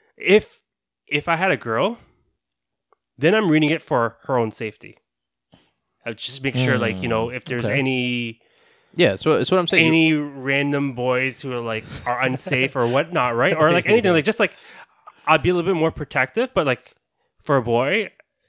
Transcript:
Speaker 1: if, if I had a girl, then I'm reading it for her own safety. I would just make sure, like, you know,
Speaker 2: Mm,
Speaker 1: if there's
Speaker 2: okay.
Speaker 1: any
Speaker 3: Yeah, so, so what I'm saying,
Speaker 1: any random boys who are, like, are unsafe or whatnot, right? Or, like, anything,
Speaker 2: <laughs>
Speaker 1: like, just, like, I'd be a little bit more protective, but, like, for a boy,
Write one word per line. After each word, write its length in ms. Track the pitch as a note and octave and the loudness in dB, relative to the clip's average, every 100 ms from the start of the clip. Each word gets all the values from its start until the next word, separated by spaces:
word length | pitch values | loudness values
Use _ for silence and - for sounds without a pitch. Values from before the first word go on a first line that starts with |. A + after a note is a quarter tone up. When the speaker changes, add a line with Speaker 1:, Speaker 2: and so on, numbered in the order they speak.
| _ - | _ -8
Speaker 1:
if, 460 | - G#3 G#3 - _ _ _ _ _ | 2 2 2 -10 _ _ _ _ _
if 220 | D3 D3 | -4 -2
I 80 | E3 | 0
had 140 | F#3+ | 0
a 80 | C#3+ | 0
girl, 400 | A#2+ A2+ F3 A#3+ _ _ _ _ _ _ _ _ _ _ _ - | -2 -2 -2 -4 _ _ _ _ _ _ _ _ _ _ _ -2
then 160 | C#3+ | 2
I'm 160 | G#3+ G3+ | 2 4
reading 180 | D#3 D3+ | 4 2
it 140 | D#3 | 0
for 340 | - C3+ A#2 - | 0 0 0 -4
her 160 | - C3 | -2 0
own 120 | A2+ | 0
safety. 460 | - A2+ - G#2 - _ _ _ _ _ _ _ _ _ _ - | -4 -10 -12 -20 -20 _ _ _ _ _ _ _ _ _ _ -14
I 40 | |
would 80 | A2+ | -12
just 240 | - C3+ | -12 -8
make 140 | C3+ B2 | -4 0
sure, 220 | B2+ B2+ | 0 0
like, 240 | A2+ F#2+ | -2 -4
you 60 | G#2 | -2
know, 180 | A2+ A2+ | -2 -2
Speaker 2:
Mm, 80 | B2 | -8
Speaker 1:
if 80 | |
there's 220 | - B2 A2+ | -8 -6 -2
Speaker 2:
okay. 120 | C3 | -2
Speaker 1:
any 600 | C3+ C3 B2 B2 A#2+ A2+ _ _ _ _ _ | -2 -2 -2 -4 -6 -10 _ _ _ _ _
Speaker 3:
Yeah, 220 | - E3 G2 | 0 2 2
so, 260 | - C#3 | 0 0
so 140 | B2+ F#3 | 2 2
what 40 | |
I'm 60 | E3+ | 2
saying, 200 | F#3 D#3+ | 2 4
Speaker 1:
any 260 | D#3+ D#3+ | 4 4
random 800 | D#3 D3 C#3 C3 C#3 C#3+ C#3+ C#3+ | 2 -2 -8 -4 -2 0 0 -2
boys 480 | B2 B2 B2+ C3 B2 | -2 -2 0 -2 -6
who 100 | C#3 | -8
are, 80 | B2 | -6
like, 240 | A#2 A2 - - - | -6 -6 -8 -10 -6
are 160 | A#2+ | -2
unsafe 520 | C3 B2+ - C3 C3 C3+ | -2 -2 -2 -2 -2 0
or 100 | A#2+ | 0
whatnot, 500 | B2+ D#3+ F3 B2 A#2 | 0 -2 -2 -2 0
right? 180 | C#3 | 0
Or, 180 | G3+ D#3 | 2 4
like, 120 | F3 F3 | 2 2
anything, 260 | A3 G3+ | 2 4
Speaker 2:
<laughs> 60 | E3 | 2
Speaker 1:
like, 60 | |
just, 160 | C#3+ G#3+ | 2 0
like, 160 | G3+ - - - - _ - - - | -2 -4 -20 -20 -20 _ -20 -8 0
I'd 160 | D#3 | 2
be 80 | D3 | 2
a 40 | |
little 160 | F3+ E3+ | 0 0
bit 80 | F3+ | 0
more 120 | D#3 | 0
protective, 600 | - - C#3+ C3 - B3 | -2 -6 -2 -2 -2 -2
but, 100 | - | 0
like, 300 | D3+ B2 - _ _ _ _ _ | 0 -2 -6 _ _ _ _ _
for 140 | - C#3+ | -2 0
a 60 | |
boy, 480 | A2+ A#2 C3 G3+ G3 - _ _ | 2 0 0 -2 -4 -12 _ _